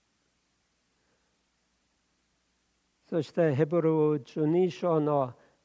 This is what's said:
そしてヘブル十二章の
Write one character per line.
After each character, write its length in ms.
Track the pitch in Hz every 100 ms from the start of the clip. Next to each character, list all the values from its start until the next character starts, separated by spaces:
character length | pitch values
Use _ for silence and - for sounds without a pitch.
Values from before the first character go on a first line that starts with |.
| _ _ _ _ _ _ _ _ _ _ _ _ _ _ _ _ _ _ _ _ _ _ _ _ _ _ _ _ _ _ -
そ 140 | 175
し 100 | 139
て 220 | - 160
ヘ 100 | 131
ブ 160 | 156 170
ル 400 | 160 156 151 151
十 240 | 117 156 151
二 240 | 170 185
章 300 | - 175 160
の 320 | 151 143 127 - _ _